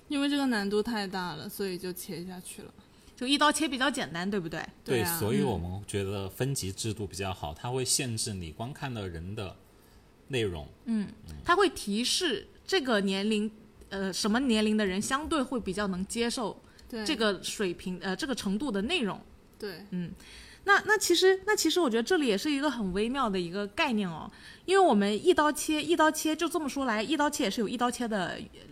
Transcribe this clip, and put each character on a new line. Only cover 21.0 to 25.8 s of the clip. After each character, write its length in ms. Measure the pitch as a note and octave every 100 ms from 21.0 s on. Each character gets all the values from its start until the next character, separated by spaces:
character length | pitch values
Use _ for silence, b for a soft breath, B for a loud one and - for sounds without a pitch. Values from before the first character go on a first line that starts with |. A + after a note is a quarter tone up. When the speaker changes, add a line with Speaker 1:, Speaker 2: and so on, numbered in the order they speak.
| -
Speaker 2:
实， 280 | E4+ F#4 F#4+ F#4+
那 80 |
其 160 | G#4 D#4+
实 120 | F4
我 80 | C#4+
觉 80 | A3+
得 60 |
这 120 | A#3 F4+
里 120 | C4
也 100 | G3
是 120 | D4+
一 120 | C#4
个 100 | D4
很 220 | A#3+ F#3+
微 160 | F#3+ A3+
妙 200 | C#4 A3+
的 80 | F#3+
一 120 | E3+
个 180 | G3 G3+
概 240 | - D4+
念 180 | G#3+ F#3
哦， 220 | D#3 - B B B
因 160 | - G4
为 20 |
我 120 | F4
们 320 | G#3 G3+ G#3+ E4
一 80 |
刀 180 | D#4+ D4+
切， 320 | - - D4+